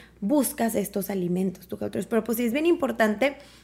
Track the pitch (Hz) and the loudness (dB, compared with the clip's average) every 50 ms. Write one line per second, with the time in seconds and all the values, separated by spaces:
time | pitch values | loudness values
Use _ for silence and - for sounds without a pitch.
0 | - - - - 202 196 285 294 247 - - - 233 226 - 202 196 - - 202 | -18 -20 -14 -6 -2 2 2 2 2 2 0 0 0 0 0 0 -2 -2 -2 -4
1 | 190 - 202 190 180 175 180 180 190 190 180 - - - 208 - 208 208 - - | -4 -2 -2 -2 0 0 0 0 0 0 -2 -6 -10 -12 -10 -6 -6 -6 -4 -4
2 | 185 - 233 220 220 233 233 233 240 226 226 294 320 339 339 330 277 233 226 - | -4 -2 0 -2 0 0 -2 0 0 0 0 2 2 2 2 2 2 -2 2 2
3 | 226 214 208 202 262 285 277 - - - - - | 2 2 2 2 0 0 0 -2 -14 -20 -20 -20